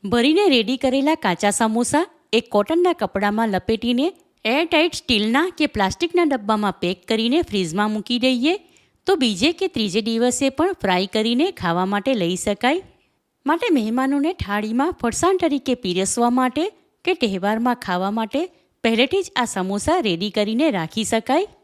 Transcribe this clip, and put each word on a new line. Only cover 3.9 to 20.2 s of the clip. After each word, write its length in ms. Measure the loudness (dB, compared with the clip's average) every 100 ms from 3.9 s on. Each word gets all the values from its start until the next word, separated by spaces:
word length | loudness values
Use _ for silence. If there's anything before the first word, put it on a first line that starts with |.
| 0 0 -4 _ _
એરટાઇટ 500 | -2 0 2 2 2
સ્ટીલના 560 | -2 -2 0 2 2 0 0
કે 80 | -2
પ્લાસ્ટિકના 580 | 0 -2 0 -2 2
ડબ્બામાં 540 | 2 0 0 0 0 -2
પેક 220 | -4 -4 -4
કરીને 340 | -2 2 0
ફ્રીઝમાં 480 | 0 -2 -2 -2 -2
મૂકી 280 | -2 -4 0
દઈએ 360 | 0 2 0 -2 _ _ _ _ -2
તો 100 | 2
બીજે 360 | 2 2 0
કે 140 | 0 -4
ત્રીજે 340 | -2 -2 -2
દિવસે 480 | -2 0 0 0 -2
પણ 240 | 0 -2
ફ્રાય 340 | -2 -2 0 0
કરીને 440 | -2 0 0 0
ખાવા 360 | -2 -2 0 0
માટે 280 | -2 0
લઈ 220 | 0 0 -2
શકાય. 460 | -4 0 0 0 -4 _ _ _ _ _ -2
માટે 200 | -2 2
મહેમાનોને 600 | 0 2 0 0 0 -2
થાળીમાં 600 | -4 -4 -4 -2 0 -2 0
ફરસાણ 360 | -4 0 2 2
તરીકે 380 | 2 0 -2
પીરસવા 560 | -2 -2 -2 0 2 2
માટે 340 | 2 0 0 -4 -6 _ _
કે 100 | -4
તહેવારમાં 600 | 0 0 0 -2 0 -2
ખાવા 360 | -2 -2 -2 -2
માટે 400 | -4 -4 -4 -6 _ _ _
પહેલેથી 380 | -2 2 2 0
જ 80 | -2 -2
આ 80 |
સમોસા 560 | -2 -2 -4 -2 0 0
રેડી 300 | 0 -2